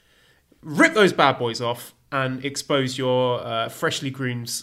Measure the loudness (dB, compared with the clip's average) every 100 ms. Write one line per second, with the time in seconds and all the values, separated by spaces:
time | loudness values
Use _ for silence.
0 | _ _ _ _ _ _ -6 4 4 6
1 | 4 6 4 4 -2 -2 -4 -4 -10 _
2 | _ -4 -2 -4 -6 -8 -2 0 0 -2
3 | 0 2 2 0 -2 -4 -4 -2 -4 -2
4 | -6 -6 -4 -4 -6 -10